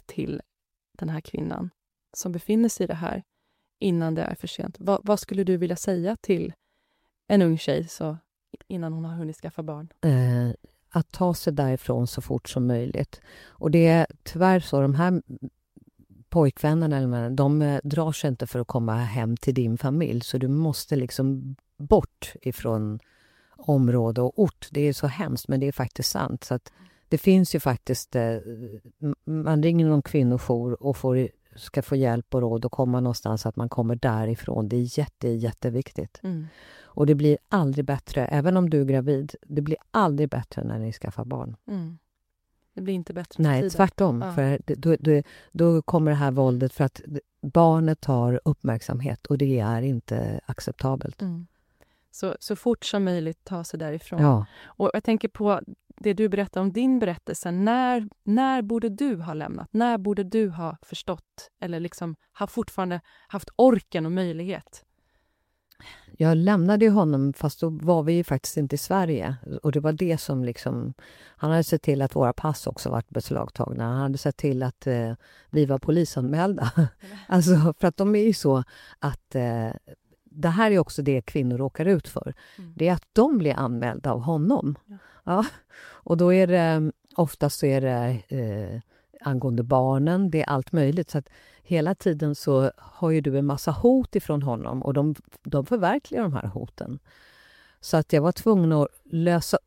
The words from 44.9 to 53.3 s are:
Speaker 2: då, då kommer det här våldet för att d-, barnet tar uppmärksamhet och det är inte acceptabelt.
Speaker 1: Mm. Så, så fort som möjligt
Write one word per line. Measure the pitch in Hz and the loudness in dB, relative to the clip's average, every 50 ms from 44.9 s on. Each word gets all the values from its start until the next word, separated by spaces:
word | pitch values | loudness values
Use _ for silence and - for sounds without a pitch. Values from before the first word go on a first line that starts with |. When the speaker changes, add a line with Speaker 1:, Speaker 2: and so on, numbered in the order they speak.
| 160 - | 2 2
Speaker 2:
då, | 143 160 147 143 143 - - - - _ | 4 4 4 4 2 -2 -14 -20 -20 _
då | - 160 170 170 165 160 | -2 2 4 4 4 2
kommer | - - 175 165 156 151 | 0 2 2 2 4 4
det | 147 | 2
här | 143 143 139 | 2 2 0
våldet | 127 139 131 131 123 123 131 131 - | 2 2 2 2 2 2 0 -2 0
för | - 139 | 0 -2
att | 131 - - - | -2 -2 -8 -14
d-, | - 147 139 _ _ _ - | -10 -10 -10 _ _ _ -12
barnet | - 135 - 170 170 165 160 160 160 156 156 - | -8 2 4 6 6 8 6 4 4 2 0 -2
tar | - - 131 120 120 123 123 123 - | 0 0 2 2 2 2 0 0 0
uppmärksamhet | 160 143 _ - 139 113 113 - - 127 120 135 139 110 - - | 0 -2 _ -2 -2 -2 -2 -4 -6 -6 -4 -4 -6 -6 -6 -4
och | - 147 | -2 0
det | 135 143 135 131 120 | 0 2 2 2 2
är | 104 110 117 117 | 0 0 0 0
inte | 127 139 127 117 - - 107 117 120 107 104 - - | 0 -2 -2 -4 -4 -4 -4 -4 -4 -4 -6 -8 -8
acceptabelt. | - 123 - - - - - - 131 135 - - - - - | -8 -10 -8 -6 -8 -8 -4 -2 -2 -2 -2 -6 -10 -10 -8
Speaker 1:
Mm. | 202 180 170 170 175 _ _ _ _ _ _ _ _ _ _ _ _ _ | -8 -8 -8 -10 -12 _ _ _ _ _ _ _ _ _ _ _ _ _
Så, | - - 190 190 - - | -12 -6 -6 -6 -6 -6
så | - - 208 | -6 -8 -8
fort | - - 240 226 - - | -2 0 -2 -2 -2 -4
som | - - 202 196 | -4 -2 0 0
möjligt | 185 180 170 160 160 | 0 0 -2 -4 -6